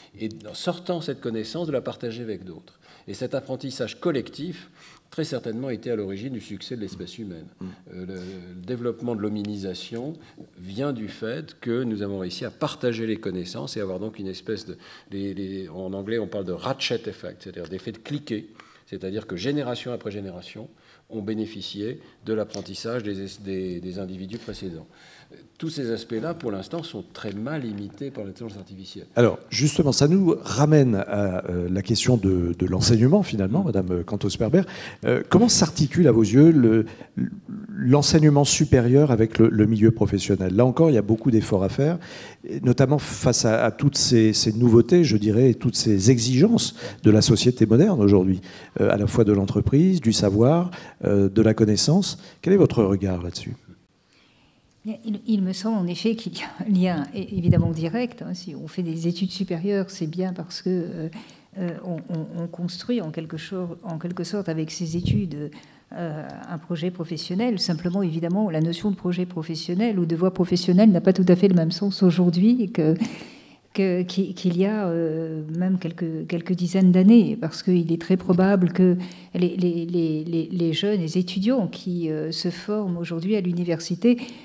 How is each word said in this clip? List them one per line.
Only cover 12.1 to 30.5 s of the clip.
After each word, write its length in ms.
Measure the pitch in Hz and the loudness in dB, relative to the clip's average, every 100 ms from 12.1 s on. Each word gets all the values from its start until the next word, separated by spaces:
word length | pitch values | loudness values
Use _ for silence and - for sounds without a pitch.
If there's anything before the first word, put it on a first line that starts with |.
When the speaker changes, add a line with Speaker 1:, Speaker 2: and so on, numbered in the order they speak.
| 98 | -8
Speaker 1:
réussi 260 | 90 87 | -8 -10
à 60 | 123 | -12
partager 560 | - 147 - 123 113 113 | -8 -8 -4 -4 -4 -4
les 100 | 107 | -6
connaissances 600 | 101 90 90 - 143 113 | -6 -8 -10 -10 -10 -8
et 40 | |
avoir 180 | 98 92 | -8 -8
donc 200 | 107 107 | -10 -10
une 80 | 98 | -12
espèce 380 | 92 - 104 | -12 -10 -10
de, 120 | - - - - - | -10 -18 -20 -20 -14
les, 240 | 98 98 | -10 -8
les, 340 | 92 95 95 92 | -8 -10 -10 -12
en 240 | 82 92 | -10 -10
anglais, 260 | 98 98 117 | -8 -6 -6
on 80 | 98 | -6
parle 200 | 104 92 | -8 -8
de 60 | |
ratchet 500 | 85 113 135 - 117 - | -8 -6 -6 -6 -6 -8
effect, 360 | - 90 90 | -14 -14 -16
c'est-à-dire 260 | 98 90 85 | -18 -14 -12
d'effet 240 | 95 - | -12 -12
de 60 | 107 | -14
cliquet, 480 | - 143 147 107 73 - - _ _ | -10 -10 -8 -10 -10 -20 -20 _ _
c'est-à-dire 400 | 95 95 104 - | -12 -10 -10 -10
que 100 | 90 | -8
génération 560 | 120 147 127 120 123 | -6 -4 -6 -8 -10
après 180 | 117 - | -10 -10
génération, 580 | 101 98 90 - - 117 _ _ _ _ | -12 -12 -14 -18 -18 -20 _ _ _ _
ont 120 | 110 | -12
bénéficié 800 | 101 110 107 101 95 101 107 143 - _ - | -8 -6 -8 -10 -14 -10 -10 -12 -16 _ -6
de 80 | |
l'apprentissage 680 | 110 101 101 95 98 113 123 | -6 -6 -8 -12 -12 -8 -8
des, 120 | 104 98 98 - | -8 -8 -10 -14
des, 380 | 98 95 92 87 | -10 -8 -6 -8
des 180 | 90 90 | -10 -10
individus 380 | 95 92 95 113 | -10 -12 -12 -12
précédents. 500 | - 98 95 80 - _ - - _ - - - | -12 -12 -12 -14 -18 _ -20 -20 _ -20 -20 -12
Tous 100 | 165 | -10
ces 220 | 156 120 | -8 -6
aspects-là, 440 | 110 - 113 151 | -6 -6 -8 -6
pour 160 | 165 120 | -8 -8
l'instant, 320 | 98 92 170 | -8 -8 -10
sont 220 | 151 107 90 | -10 -12 -14
très 200 | - 110 | -12 -10
mal 320 | 101 120 156 | -8 -8 -8
imités 460 | 120 101 101 - 139 | -8 -10 -12 -12 -12
par 140 | 127 | -12
l'intelligence 340 | 101 92 117 98 | -12 -12 -14 -14
artificielle. 480 | 92 95 95 98 - - | -18 -18 -18 -18 -4 4
Speaker 2:
Alors, 220 | 117 - - | 4 2 -6
justement, 420 | 117 147 - 147 | -2 0 2 2
ça 140 | 117 147 | 4 4
nous 260 | 190 185 - | 4 4 0
ramène 540 | - | -2